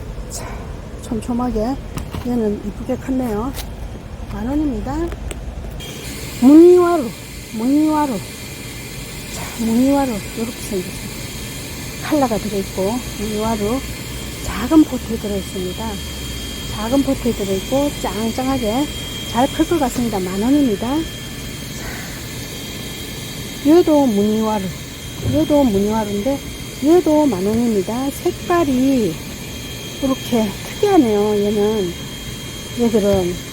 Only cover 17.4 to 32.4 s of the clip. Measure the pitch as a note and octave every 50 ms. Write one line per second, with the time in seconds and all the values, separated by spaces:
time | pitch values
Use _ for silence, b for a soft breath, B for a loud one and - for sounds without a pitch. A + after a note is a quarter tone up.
17.4 | G3+ F#3+ G3 F#3+ F#3+ - C4 C4+ C#4+ D4 C#4+ - - G#3+ F#3 G3+ A3 A3+ A3 C4+
18.4 | B3+ C4 C4+ B3+ A#3+ G#3 A3 C4 D4 C#4+ - - - - - - - - - A3+
19.4 | C4 C#4 - - D#4+ E4 F4 D#4 C#4 B3 - - A#3+ A3+ G#3+ F#3+ F#3 F3+ F#3 G3+
20.4 | G#3+ B3 C#4 D4 C#4+ B3 G3+ F#3 A3 A#3+ C#4 D#4+ E4 - - - - - - -
21.4 | - - - - - - - - - - - - - - - - - - - -
22.4 | - - - - - - - - - - - - - - - - - - - -
23.4 | - - - - - C#4+ D#4 F4 F4+ E4+ D4+ D4 C#4 B3+ G#3 G3 G#3 G#3+ G#3+ A3
24.4 | A3 G#3+ G#3+ G#3 F#3+ F3+ C#3+ - - - - - - - - - - - C4 D4
25.4 | D#4 - D4 C#4+ C#4 A#3+ G3 G3 G3+ G#3 A3 A3 G#3+ G#3 G3+ G3+ G3+ C4+ C#4 C4+
26.4 | - - - - - - - - B3+ D4 E4+ F4+ - D#4+ D4+ D4+ D4+ C#4 G#3+ F3
27.4 | F#3+ G3+ A3 A3+ B3 A#3+ A3 G3 F3+ G3+ A3 B3 C4+ C#4 - - - F4 - -
28.4 | - - F4 E4+ E4+ C#4+ C4 B3 C4 C4+ C4+ B3+ G#3+ E3+ D3+ - - - - -
29.4 | - - - - - - - - - - - - C#4+ C4 C4 - - - A#3+ A3+
30.4 | A3 G3 - - - - - - - G4+ G4 E4+ C4 A3+ G#3 G3+ G#3 G#3+ G#3 G#3
31.4 | G3+ G#3 A3 G#3 G3+ G#3+ A3 G#3+ F#3+ F3 E3+ - - - - - - - - -